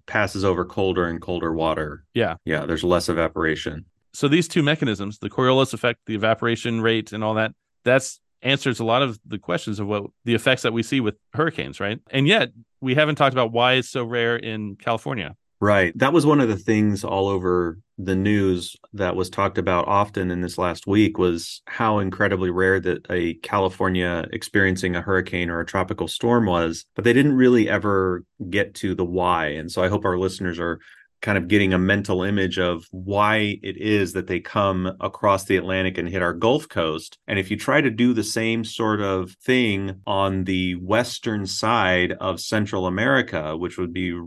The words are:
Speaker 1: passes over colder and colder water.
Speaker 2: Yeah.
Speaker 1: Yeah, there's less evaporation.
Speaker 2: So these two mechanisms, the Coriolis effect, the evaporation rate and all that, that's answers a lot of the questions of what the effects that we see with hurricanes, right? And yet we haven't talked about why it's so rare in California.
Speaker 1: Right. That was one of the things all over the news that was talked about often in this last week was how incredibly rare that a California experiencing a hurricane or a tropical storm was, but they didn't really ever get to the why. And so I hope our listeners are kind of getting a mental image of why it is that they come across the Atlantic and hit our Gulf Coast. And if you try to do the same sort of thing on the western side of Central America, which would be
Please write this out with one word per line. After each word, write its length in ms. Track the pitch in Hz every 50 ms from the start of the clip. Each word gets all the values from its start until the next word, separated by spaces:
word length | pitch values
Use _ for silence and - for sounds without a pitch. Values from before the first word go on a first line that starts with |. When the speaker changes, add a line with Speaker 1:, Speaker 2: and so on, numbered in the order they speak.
| _
Speaker 1:
passes 380 | - - 110 104 95 - 101 95
over 200 | 98 87 87 87
colder 440 | - - 107 95 95 90 90 87 85
and 120 | 82 80
colder 320 | - - 90 85 87 82 80
water. 520 | 80 82 80 78 78 78 76 73 73 - _ -
Speaker 2:
Yeah. 220 | 120 113 85 82 - -
Speaker 1:
Yeah, 220 | 85 80 73 73
there's 180 | 78 82 78 87
less 240 | 87 90 85 87 -
evaporation. 760 | 85 82 82 80 - 85 80 80 78 76 - - 76 76 - _ _ _ _ _ -
Speaker 2:
So 140 | - 147 139
these 180 | 147 180 170
two 160 | - - 170 147
mechanisms, 560 | 143 160 - 147 123 104 92 101 101 107 -
the 100 | - 101
Coriolis 460 | - - 127 127 131 135 135 - -
effect, 240 | 110 - 123 117 - _
the 80 | - 110
evaporation 640 | 101 110 110 113 - 120 117 117 110 - 120 117 113
rate 300 | 110 113 113 110 110 - 104
and 120 | 107 110
all 100 | 107 110
that, 160 | 110 110 110 - _ _ _ _ _ -
that's 360 | 120 127 135 - - - - _ _ _ _ -
answers 360 | 127 139 135 - 139 117 107
a 60 | 117
lot 180 | 110 117 127 139
of 160 | 127 110 - _
the 120 | - 107 98
questions 420 | - - 87 - - 113 104 104
of 80 | 104 101
what 160 | 104 104 101 - - _ -
the 100 | 113 117
effects 260 | 110 - 135 127 - -
that 100 | 120 113
we 120 | 117 113
see 160 | - 143 135
with 160 | 117 107 101 _ _ _ -
hurricanes, 480 | - 160 165 - - - - - -
right? 180 | 101 101 113 - - - -
And 160 | 135 139 160
yet 220 | 208 226 127 117 - 117 113 _ _ _
we 140 | 131 131 127
haven't 220 | 151 151 151 151
talked 180 | 139 147 135 123
about 160 | 131 120 113
why 220 | 113 117 123 127 131
it's 160 | 131 123 -
so 140 | - 135 120
rare 320 | 113 123 120 117 117 120
in 400 | 117 - 117 110 107 107 104 98
California. 580 | - - 117 117 113 - 143 135 110 78 - 101 - _ _ _ -
Speaker 1:
Right. 380 | 101 104 104 98 92 82 - -
That 140 | 131 139 165
was 140 | 165 143
one 140 | 151 147 147
of 80 | 131 113
the 80 | 104
things 460 | 92 - 113 110 107 107 104 101 95 -
all 260 | - 95 98 98 98
over 500 | 98 92 92 92 90 90 87 85 82 98 - _ _
the 180 | - 98 95 95
news 600 | 95 98 104 104 104 98 95 92 90 85 - - - _ - -
that 240 | 101 95 90 90
was 140 | 92 92 92
talked 260 | - - 98 98 95
about 320 | - 85 92 90 87 - -
often 420 | 101 101 104 101 - 98 95 90
in 120 | 87 90 90
this 160 | 85 - -
last 280 | 92 87 82 - -
week 300 | 101 98 107 107 95 -
was 460 | - 92 90 85 85 - - - - _
how 320 | - - - 117 107 107 104
incredibly 520 | 98 95 95 - 104 98 101 90 95 90
rare 280 | 87 92 92 92 95 95
that 280 | 95 92 87 - - -
a 240 | 92 90 87 85 82
California 880 | - - - 104 101 95 92 92 - 95 92 92 90 90 87 87 85 80 - -
experiencing 640 | - - - - 104 98 92 92 92 - 90 87
a 60 | 87 85
hurricane 480 | 98 95 92 90 - - 87 87 85
or 100 | 85 85
a 60 | 85
tropical 420 | - - 98 90 - 85 - 87 82
storm 380 | - - - 117 120 120 113
was, 380 | 95 87 85 85 82 85 - - _ _
but 100 | - 101
they 80 | 120 117
didn't 240 | 135 143 147 135
really 320 | 127 127 123 123 117 110 -
ever 540 | 104 98 98 104 101 95 95 92 90 90 - _ _ - - 90
get 240 | 87 101 101 - -
to 200 | - - 98 90
the 100 | 95 90
why. 420 | 87 87 92 90 90 87 82 80
And 240 | 73 73 78 78 87 -
so 100 | 92 92
I 60 | 92
hope 160 | 104 95 98
our 140 | 95 90 90
listeners 400 | 95 92 92 - 98 90 85 85
are 200 | 85 85 80 - - - - - - _ _ _ -
kind 160 | - 101 92
of 100 | 85 87
getting 240 | 107 101 101 95 92
a 60 | 92
mental 440 | 92 95 101 101 98 - 92 92 90
image 360 | 101 101 101 95 92 90 95
of 280 | 90 90 87 82 - -
why 680 | - 92 92 98 98 101 104 107 110 107 104 104 104 - -
it 140 | 98 - -
is 340 | 104 107 107 101 98 82 92
that 140 | 92 90
they 120 | - 92 85
come 540 | - - - 110 101 98 92 92 92 92 - -
across 440 | - 101 - - - 101 98 95 -
the 100 | - 98
Atlantic 400 | 90 85 90 95 95 95 92 92
and 120 | 87 85 85
hit 100 | 95 92 87
our 120 | 87 85
Gulf 340 | 87 107 113 135 147 147 -
Coast. 500 | - 104 82 80 78 80 - - - - _
And 120 | - 104 98
if 120 | 95 95
you 60 | 107
try 240 | 104 - - 131 147
to 100 | 139 127
do 220 | 110 110 123 123 117
the 100 | 110 104
same 420 | - - 113 113 113 113 113 110
sort 360 | 113 - - 113 110 107 104
of 320 | 101 98 95 92 92 92 - _ -
thing 600 | - 127 127 123 110 101 95 98 98 95 95 98
on 380 | 104 101 98 98 98 95 95 92
the 300 | 95 95 92 92 90 90
western 720 | 87 92 92 110 117 123 123 - - - 120 107 104 98
side 640 | 92 - - 110 110 117 113 98 92 92 90 90 87 92 -
of 180 | 92 95 87 85
Central 480 | - - 113 107 104 101 - 98 92
America, 680 | 90 92 98 113 131 135 131 - - - 80 76 76 78
which 220 | 82 90 85 - -
would 160 | 90 85 87
be 180 | 92 90 90 87 87 85